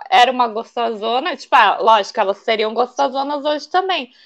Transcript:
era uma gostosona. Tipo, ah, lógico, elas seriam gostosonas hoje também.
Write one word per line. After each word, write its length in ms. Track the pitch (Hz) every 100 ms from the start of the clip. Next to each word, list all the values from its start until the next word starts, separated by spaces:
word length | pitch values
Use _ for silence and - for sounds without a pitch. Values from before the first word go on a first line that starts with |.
| -
era 220 | 196 247
uma 160 | 254 233
gostosona. 880 | 214 - 247 233 214 220 247 349 -
Tipo, 180 | - 269
ah, 220 | 202 -
lógico, 400 | 202 220 196 220
elas 180 | 190 196
seriam 340 | - 220 214
gostosonas 720 | 226 247 - 277 269 277 294 294
hoje 240 | 302 -
também. 420 | 359 381 330 247 _